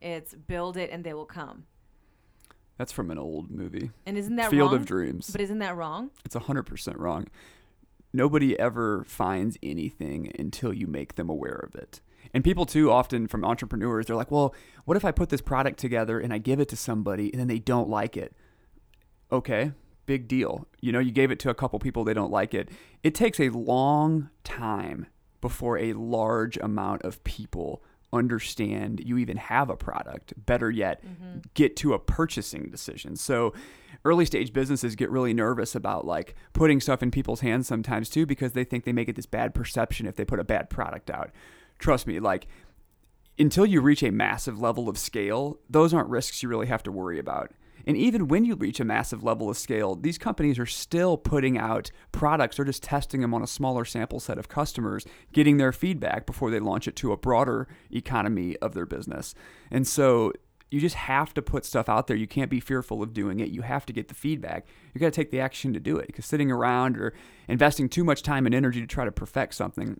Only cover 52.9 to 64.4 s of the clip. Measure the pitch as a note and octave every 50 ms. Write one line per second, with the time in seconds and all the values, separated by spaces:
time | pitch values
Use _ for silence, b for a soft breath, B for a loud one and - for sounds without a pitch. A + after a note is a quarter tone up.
52.9 | D3 C#3+ C3+ - - C3 B2 A#2 A#2 A#2 A2+ A#2 - - C#3 C3 B2+ A#2+ A#2 -
53.9 | - A#2+ A2 - - B2+ - - A#2 - - - - D3 D3+ - - - A2+ G#2
54.9 | G2+ G2+ - B B B B B B D3+ D3+ D3 C#3+ C#3+ C3+ C3 B2 - - F#3
55.9 | F#3 C#3 - - - A2 - - - - C3+ A2 A2+ G#2 G#2+ G#2 F2+ G#2 - -
56.9 | - - - A#2 G2+ - - B2 B2 A#2 C#3 B2+ A#2+ A2+ C3 B B B B B
57.9 | B B2+ - - C#3 A2 F#2+ G#2+ A2+ F#2 F2 F2 D#2 - - - - F2+ E2+ -
58.9 | D#2 C2 - C2+ - - - - - B B B B B B B B C3 C3 -
59.9 | - D3+ C#3 C3 B2 A#2 A2 G2 - - _ _ _ _ _ - C#3+ C#3+ D3+ E3+
60.9 | - - - - C3 C#3 D#3 - - D3+ - - - B2+ - - - A#2+ - -
61.9 | G#2+ A#2 B2 - A#2+ G#2+ A2 - - C#3 C3+ B2+ C3+ B2 - - C3+ B2+ B2 -
62.9 | A2 G#2+ G#2 A#2 A2+ A2 G2+ G2+ F#2+ G#2+ A2 - - - A2 B2 C3 C#3 - -
63.9 | G#2+ A#2 - - - - - D3+ D#3 D3